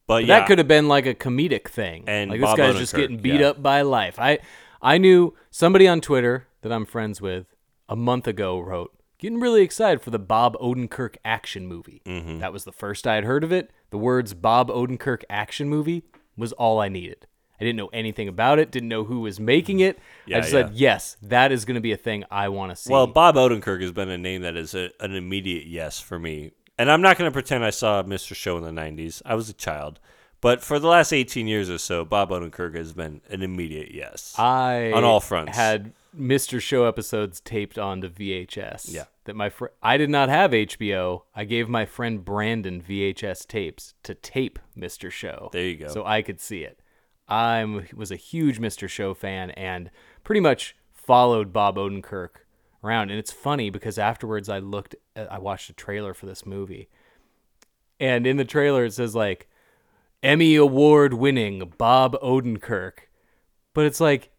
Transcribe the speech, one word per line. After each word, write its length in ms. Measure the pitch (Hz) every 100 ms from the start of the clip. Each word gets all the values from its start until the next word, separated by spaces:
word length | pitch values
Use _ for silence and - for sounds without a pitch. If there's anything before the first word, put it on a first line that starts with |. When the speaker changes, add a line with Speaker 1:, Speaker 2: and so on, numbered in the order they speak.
| -
Speaker 1:
But 80 |
Speaker 2:
But 100 | 113
Speaker 1:
yeah. 140 | 120 202
Speaker 2:
that 60 | 196
could 100 | 180
have 100 | 147
been, 200 | 151 147
like, 160 | 143 131
a 80 |
comedic 540 | 117 131 123 165 110 -
thing. 360 | - 95 82 107
Speaker 1:
And 240 | 104 98
Speaker 2:
Like, 100 | 113
this 60 | 135
Speaker 1:
Bob 80 | -
Speaker 2:
guy's 180 | 135 113
just 160 | 123
Speaker 1:
Odenkirk, 20 | -
Speaker 2:
getting 180 | 135 117
beat 220 | 127 143
Speaker 1:
yeah. 80 | 143
Speaker 2:
up 140 | 143
by 200 | 139 139
life. 360 | 143 120 92 -
I, 200 | 127 151 - - - _
I 160 | 127 165
knew 360 | 185 180 175 - _
somebody 360 | - 170 190 190
on 140 | 165
Twitter 480 | 147 131 120 131 - _
that 100 | 113
I'm 140 | 113 104
friends 340 | 117 107 101
with 260 | 98 92 90 _ _ _ -
a 60 | 110
month 300 | 120 127 120
ago 320 | 101 95 92
wrote, 340 | 90 90 85 _ _ _
"Getting 200 | 196 233
really 220 | 247 220
excited 380 | 180 - 214 143
for 100 | -
the 80 | 113
Bob 380 | 95 113 120 -
Odenkirk 560 | 123 127 120 - 120 -
action 420 | 110 110 - 98 92
movie." 360 | 85 - - -
Speaker 1:
Mm-hmm. 320 | 92 82 80
Speaker 2:
That 140 | 90
was 120 | 98
the 80 | -
first 340 | - 101 101 123
I 100 | 107
had 80 |
heard 200 | 107 139
of 80 | 160
it. 180 | 185 - _ _
The 80 | 104
words 340 | 120 127 110
"Bob 360 | 90 110 120 120
Odenkirk 520 | 120 123 123 139 120 -
action 400 | 101 107 - 143
movie" 360 | 151 151 170 - _ _ -
was 160 | 113
all 280 | 123 117 110
I 80 | 101
needed. 380 | 92 85 - _ _ _ -
I 40 |
didn't 120 | 113 113
know 140 | 98
anything 340 | 117 113 104 101
about 300 | 92 120 147
it, 140 | 156
didn't 160 | 131 117
know 160 | 110
who 160 | 107 123
was 180 | 110 95
making 400 | 110 151 165 190
it. 180 | 185 - - - -
Speaker 1:
Yeah, 120 | -
Speaker 2:
I 20 |
just 100 | -
said, 180 | 139 110
Speaker 1:
yeah. 240 | 110 135
Speaker 2:
"Yes, 220 | 95 - -
that 280 | 104 123 135
is 120 | 127
gonna 160 | 107 123
be 120 | 113
a 40 | 101
thing 280 | 120 104 95
I 180 | 101 101
wanna 280 | 98 95 90
see." 160 | -
Speaker 1:
Well, 140 | 135 123
Bob 280 | 131 170 139
Odenkirk 440 | 127 110 98 92
has 100 | 92
been 160 | 87 95
a 100 | 90
name 240 | 92 92
that 140 | 90 85
is 180 | 78
a, 160 | 92 90 -
an 140 | 101
immediate 520 | 95 90 98 92 85 80
yes 340 | 85 78 -
for 180 | - 87
me. 340 | 82 76 76 _ _ -
And 120 | 127
I'm 120 | 160
not 160 | 190 175
gonna 120 | 165
pretend 320 | 135 - 131
I 60 | 110
saw 320 | - 113 101
Mister 300 | 92 95 - 95
Show 200 | 95 87
in 60 |
the 80 | 82
nineties. 480 | 80 78 78 80 - 135
I 80 |
was 140 | 113 107
a 40 |
child. 460 | - - 76 76 78 _ _ _ _
But 200 | 120 123
for 160 | - 147
the 80 | 160
last 240 | 170 151
eighteen 340 | 147 123 123 110
years 200 | 107 92
or 80 | 85
so, 260 | - 85
Bob 260 | 80 104 92
Odenkirk 440 | 90 85 - 85 82
has 160 | 82
been 280 | 85 80 76 -
an 140 | 95
immediate 500 | 95 90 82 78 -
yes. 420 | - 69 - - -
Speaker 2:
I 520 | 120 131 127 123 113
Speaker 1:
On 120 | 110
all 160 | 120 107
fronts. 360 | - 87 78 110
Speaker 2:
had 360 | 113 107 104 - _
Mister 480 | 165 127 135 - 123
Show 240 | - 131 120
episodes 520 | 113 101 113 101 -
taped 380 | - 113 101 -
onto 300 | 98 95 92
V 240 | 90 98
H 260 | 92 90 104
S. 300 | 98 - -
Speaker 1:
Yeah. 140 | 80 - _
Speaker 2:
That 120 | - 107
my 140 | 104
fr-, 160 | - - _
I 140 | 110 139
did 120 | 147
not 180 | 143 131
have 220 | 151 190
H 280 | 113 104 -
B 120 | 104 95
O. 280 | 90 90 _
I 120 | 110
gave 240 | 104 117 117
my 160 | 120 104
friend 380 | - 117 107
Brandon 580 | 90 104 107 113 92 90
V 200 | 87 98
H 180 | 98 92
S 220 | 104 90
tapes 500 | - 110 82 - - _
to 120 | - 92
tape 420 | - 131 127 - -
Mister 360 | - 110 - 90
Show. 380 | - 90 - -
Speaker 1:
There 100 | 87
you 120 | 90 78
go. 120 | 76
Speaker 2:
So 160 | 90
I 180 | 98 110
could 180 | 107 87
see 220 | - 98
it. 160 | 73 - _ _ _ _ -
I 360 | 110 117 113 107 104 90
was 160 | - 98
a 60 | 92
huge 420 | - 165 151 113
Mister 300 | 117 - 98
Show 260 | - 98
fan 380 | 92 98 95 90
and 380 | - 95 90 87 _ _ _
pretty 160 | - 214
much 340 | 160 123 - - _
followed 600 | _ - 123 123 113 98
Bob 240 | 104 101 98
Odenkirk 540 | 98 98 - 98 87 _ _ _ _ _
around. 280 | 104 113 101
And 80 | 104
it's 140 | 104
funny 380 | - 139 147 104
because 280 | 101 113 107
afterwards 500 | 104 113 110 107 98
I 100 | 98
looked 360 | 98 101 - - _ -
at, 140 | 104
I 60 | 95
watched 320 | 98 95 -
a 40 |
trailer 400 | - - 101 101
for 120 | 92 95
this 180 | 92 98
movie. 420 | 98 98 92 - _ _ _ _ _ _ _ _ _ _ -
And 260 | 131 123 127
in 100 | 139
the 80 |
trailer 400 | 127 151 143 135
it 80 | 117
says, 200 | 104 117
like, 340 | 110 104 92 _ _ _ _ _ _ _ _
"Emmy 340 | 135 156 160 151
Award 580 | 143 135 151 151 143
winning 580 | 117 139 131 104 98 87 -
Bob 380 | 117 127 131 131
Odenkirk." 840 | 127 131 120 107 - 101 92 - _ _ _ _ _ _ _
But 120 | 156 151
it's 140 | -
like, 300 | 160 139 -